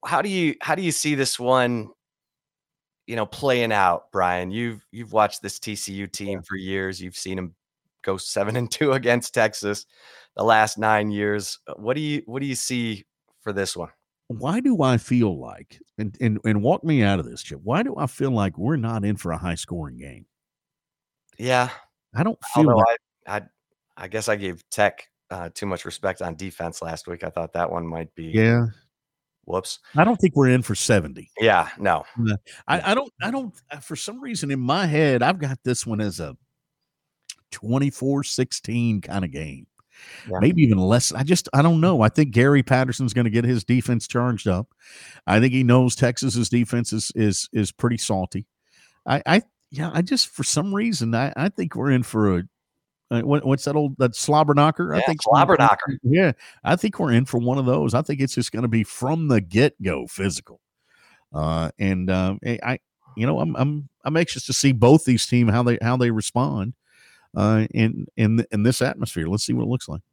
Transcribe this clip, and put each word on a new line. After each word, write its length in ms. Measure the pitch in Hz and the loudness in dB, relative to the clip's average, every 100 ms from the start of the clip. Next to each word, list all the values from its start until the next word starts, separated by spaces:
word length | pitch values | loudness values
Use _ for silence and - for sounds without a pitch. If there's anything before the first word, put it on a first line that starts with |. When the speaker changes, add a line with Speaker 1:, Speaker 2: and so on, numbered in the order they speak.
| - | -2
Speaker 1:
How 160 | 156 | -2
do 80 | 196 | -2
you, 240 | 190 165 - | 0 -2 -2
how 140 | - 160 | -4 -2
do 80 | |
you 80 | 180 | -2
see 240 | 143 151 147 | -2 -2 -2
this 240 | 131 - | -2 -2
one, 500 | 123 127 123 120 107 _ _ _ _ _ _ _ _ _ _ _ - | 0 2 2 -2 -8 _ _ _ _ _ _ _ _ _ _ _ -10
you 80 | 113 | -4
know, 100 | 107 | -4
playing 460 | - 139 123 117 | -2 0 2 2
out, 400 | 107 95 85 _ | 2 2 0 _
Brian? 400 | 98 90 90 90 | -2 0 0 -4
You've, 340 | 104 120 110 _ | -6 -8 -10 _
you've 220 | 110 113 | -18 -4
watched 280 | 107 104 - | 0 0 -2
this 160 | 98 - | -12 -12
T 180 | - 104 | -10 -10
C 180 | - | -8
U 120 | 98 101 | -8 -10
team 340 | - 101 98 | -10 -8 -10
Speaker 2:
Yeah. 20 | 90 | -10
Speaker 1:
for 100 | 95 | -12
years. 440 | 95 95 95 92 | -6 -4 -4 -8
You've 160 | 92 - | -12 -12
seen 220 | 95 95 | -10 -8
'em 160 | 90 85 _ _ _ _ | -8 _ _ _ _ _
go 140 | - 95 | -6 -6
seven 380 | - - 101 120 | -4 -4 -2 -4
and 140 | 120 | -6
two 220 | - 151 | -2 0
<laughs> 80 | 131 | 0
against 340 | 120 120 - | 2 0 0
Texas 520 | - 110 110 101 101 - _ - - _ - | 0 0 -2 -6 -6 -10 _ -20 -20 _ -4
the 80 | |
last 340 | 110 110 107 - | 2 4 4 0
nine 320 | 110 107 107 | 0 2 0
years. 480 | 104 104 104 98 - - | -2 -2 -4 -6 -14 -16
Uh, 80 | |
what 220 | - 107 139 | -12 -6 -4
do 60 | |
you, 200 | 151 147 - | -4 -6 -8
what 120 | 127 | -8
do 60 | 139 | -6
you 100 | 123 | -6
see 500 | - 123 117 104 _ _ _ _ | -6 -4 -4 -8 _ _ _ _
for 100 | - | -8
this 240 | 101 95 90 | -4 -4 -6
one? 140 | 82 _ _ _ _ | -12 _ _ _ _
Speaker 2:
Why 320 | 113 123 208 | -8 -4 -2
do 240 | 269 220 | 0 2
I 140 | 135 120 | 2 2
feel 420 | - 123 110 80 | 2 2 2 -2
like, 420 | 60 - - - _ - | -10 -18 -20 -20 _ -10
and, 180 | 107 - | -10 -2
and, 180 | 120 104 110 | -2 0 0
and 160 | 104 | 0
walk 220 | 107 185 | 2 0
me 180 | 165 147 | 0 2
out 180 | 104 98 | 4 2
of 60 | 64 | -2
this, 160 | 60 | -10
Chip, 200 | - 71 | -14 -12
why 180 | 92 147 | -4 -2
do 140 | 247 - | -2 -4
I 80 | 143 | -6
feel 240 | - 139 | -4 -2
like 300 | 120 98 80 | 0 -2 -2
we're 160 | 104 156 | -2 -2
not 280 | 113 113 | -2 -2
in 120 | 101 104 | -2 -2
for 160 | 87 | -4
a 60 | 80 | -6
high-scoring 580 | 90 82 - 87 73 62 | -4 -6 -8 -10 -10 -12
game? 300 | 69 58 - _ _ _ _ _ _ _ _ _ _ _ | -18 -18 -20 _ _ _ _ _ _ _ _ _ _ _
Speaker 1:
Yeah. 300 | 120 127 123 - _ _ _ | 0 0 0 -4 _ _ _
Speaker 2:
I 80 | 104 | -4
don't 160 | 185 233 - | -2 -4 -4
feel 160 | - 151 | 2 4
Speaker 1:
Although 80 | 113 | 6
Speaker 2:
like 220 | 113 117 _ _ - | 4 2 _ _ -10
Speaker 1:
I, 120 | 101 | -10
I, 40 | 92 _ _ _ _ - | -10 _ _ _ _ -18
I 100 | 92 | -10
guess 220 | 110 107 | -6 -2
I 60 | 107 | -2
gave 280 | 98 85 _ | -4 -10 _
Tech, 400 | - 104 - - _ _ | 0 0 0 -20 _ _
uh, 180 | 92 85 - | -12 -12 -10
too 100 | 101 | -6
much 180 | 90 | -6
respect 380 | - - 98 92 | -8 -8 -6 -6
on 140 | 90 80 | -8 -8
defense 480 | 95 - 85 - | -12 -10 -12 -10
last 240 | 85 80 - | -12 -12 -12
week. 160 | 87 | -12
I 80 | 87 | -10
thought 220 | 85 82 | -8 -8
that 180 | 85 85 | -4 -4
one 160 | 85 82 | -4 -8
might 260 | 82 80 | -10 -12
be 120 | - 80 | -14 -4
Speaker 2:
Yeah. 420 | 104 113 120 117 - _ _ _ _ _ _ - | 2 2 2 0 -6 _ _ _ _ _ _ -6
Speaker 1:
Whoops. 340 | 90 - - _ 143 | -6 -6 -14 _ 2
Speaker 2:
I 80 | |
don't 140 | 190 233 | 2 4
think 180 | 190 147 | 2 4
we're 140 | 131 | 4
in 120 | 127 | 4
for 140 | 120 101 | 2 -4
seventy. 560 | - 107 76 - - - | 2 2 2 -12 -18 0
Speaker 1:
Yeah, 300 | 110 95 80 - | 4 4 2 -2
no. 260 | 101 80 - - | 0 0 -2 -4
Speaker 2:
Uh, 160 | 113 104 _ - - | -2 -2 _ -20 -4
I, 100 | 165 | -2
Speaker 1:
Yeah. 140 | 185 | 0
Speaker 2:
I 20 | |
don't, 180 | 226 277 _ | -2 -2 _
I 80 | 185 | -6
don't, 280 | 269 247 - _ | -4 -6 -12 _
uh, 60 | 147 | -18
for 180 | - 156 | -12 -10
some 260 | - 240 | -10 -12
reason 300 | 269 226 143 | -10 -6 -4
in 80 | 135 | -2
my 260 | 123 160 185 | 0 0 2
head, 380 | 151 151 127 | 2 4 4
I've 160 | 123 185 | 2 0
got 180 | 143 131 | -4 -6
this 240 | 127 123 - | -4 -4 -2
one 120 | 107 | -4
as 200 | 104 85 | -4 -4
a 180 | 78 65 _ _ _ _ _ _ _ _ _ - _ | -10 -12 _ _ _ _ _ _ _ _ _ -20 _
twenty-four 760 | - 107 127 139 - 131 139 | -14 -4 0 0 -2 -2 -2
sixteen 800 | 139 - 127 - - 117 120 104 | -4 -4 -4 -4 -6 -2 0 -2
kinda 260 | - 98 90 | -4 -6 -6
game. 380 | 69 78 67 - _ _ _ - - 110 | -6 -10 -12 -18 _ _ _ -20 -20 -8
Speaker 1:
Yeah. 100 | 92 | 2
Speaker 2:
Maybe 220 | 117 175 | 2 6
even 160 | 135 101 | 6 6
less. 340 | 92 117 - | 6 4 2
I 120 | 80 | -2
just, 260 | 139 180 - | 0 0 2
I 100 | 135 | 2
don't 200 | 156 165 | 4 6
know. 200 | 165 165 | 4 6
I 80 | 107 | 4
think 220 | - 151 | 4 2
Gary 320 | 113 131 143 | 4 6 6
Patterson's 500 | 127 127 131 120 131 | 4 2 2 0 -2
gonna 180 | 123 120 | 2 2
get 120 | 110 | 2
his 200 | 120 123 | 2 0
defense 440 | - 123 120 117 - | 2 0 2 -2 -2
charged 400 | 123 123 113 - | -2 -2 -2 0
up. 200 | 90 110 _ - - - - - | 0 -2 _ -20 -20 -20 -14 2
I 120 | 101 | 4
think 120 | 127 | 4
he 120 | 127 | 4
knows 320 | 127 123 127 - | 6 6 6 2
Texas's 520 | 131 123 135 110 113 | 0 2 -2 0 2
defense 460 | 120 117 120 120 | 2 2 0 -2
is, 180 | 113 - - | -4 -4 0
is, 340 | 107 95 - | 0 0 -4
is 200 | 110 101 | -2 -2
pretty 260 | - 123 117 | -2 -2 -2
salty. 480 | - 98 92 95 110 _ _ _ _ _ - | -2 -4 -4 -8 -12 _ _ _ _ _ -4
I, 160 | 143 - | -4 2
I, 160 | 180 - _ _ | 0 0 _ _
yeah, 180 | 135 165 | -8 -4
I 80 | 165 | -2
just, 280 | 180 262 - | -2 -2 -2
for 140 | - | -4
some 300 | 135 - 196 | -2 -2 -2
reason, 400 | 196 233 175 113 113 | -2 -2 -2 -2 -2
I, 180 | - - | -4 -2
I 140 | 170 | -4
think 260 | - 170 113 | -2 -6 -2
we're 160 | 131 | 2
in 120 | 127 | 2
for 340 | 123 113 104 90 | 2 2 2 2
a, 60 | 92 _ _ _ _ _ _ | -2 _ _ _ _ _ _
uh, 100 | 120 | -2
what, 220 | 113 147 | 2 0
what's 220 | - 135 - | 2 0 0
that 100 | 147 | 0
old, 220 | 147 135 | -2 0
that 180 | 127 110 | 0 0
slobber 380 | - 151 151 | 2 4 4
knocker? 400 | 143 147 156 180 | 6 4 2 -2
I 60 | 156 | 0
Speaker 1:
Yeah, 60 | 131 | 0
Speaker 2:
think 160 | 147 | -2
Speaker 1:
slobber 340 | 110 120 175 165 | 4 6 6 6
knocker. 400 | 117 101 - 131 | 6 4 0 -4
Speaker 2:
Yeah, 280 | 120 156 185 123 - - | 0 4 4 0 -10 -8
I 120 | - 175 | 0 0
think 240 | 220 - | 0 -2
we're 120 | 165 | 2
in 140 | 117 127 | 2 2
for 140 | 127 | 0
one 180 | 120 135 | 0 0
of 80 | 127 | 2
those. 280 | 135 143 | 2 2
I 80 | 117 | 0
think 200 | 151 147 | -2 -2
it's 140 | 135 - | -2 -2
just 160 | 120 | -4
gonna 160 | 110 120 | -2 0
be 140 | 113 107 | 0 0
from 420 | - 127 160 156 | -4 -2 -2 2
the 140 | 117 | 2
get-go 640 | 87 98 143 _ 95 73 - | 2 2 2 _ -4 -4 -6
physical. 540 | - 95 - - 58 _ _ _ _ _ _ _ | -4 -4 -4 -12 -20 _ _ _ _ _ _ _
Uh, 380 | 73 78 80 82 - | -6 -2 -2 -4 -4
and, 320 | 98 92 92 | -2 -2 0
uh, 260 | 92 92 101 - | 0 0 -4 -6
I, 140 | 117 | -6
I, 160 | 117 131 _ _ _ 127 | -6 -8 _ _ _ -4
you 80 | 117 | -2
know, 140 | 156 | 0
I'm, 140 | 160 - | -2 0
I'm, 320 | 135 147 139 _ - | -2 -2 -8 _ -2
I'm 100 | 156 | 0
anxious 300 | 170 - - | 0 -4 -6
to 80 | |
see 180 | 127 139 | 0 2
both 340 | 127 120 156 - | 6 8 6 6
these 200 | 120 - | 2 2
teams, 260 | 120 117 | 2 4
how 120 | 110 | 2
they, 140 | 120 120 | 0 0
how 160 | 113 127 | 0 0
they 140 | 120 | 0
respond, 600 | 110 - 120 139 127 98 - _ _ _ _ _ - | 0 -2 -2 -2 -2 -6 -8 _ _ _ _ _ 0
uh, 320 | 101 110 110 | 2 2 0
in, 360 | - 113 - - - | 2 0 0 -10 0
in, 280 | 110 113 - | 2 2 0
in 120 | 107 | 0
this 180 | 107 107 | 2 2
atmosphere. 460 | 127 - 117 - 80 | -2 -2 -6 -4 -2
Let's 160 | 104 | -2
see 100 | - | -2
what 100 | 123 | -2
it 60 | 113 | -2
looks 180 | 123 - | -4 -6
like. 140 | 80 _ | -12 _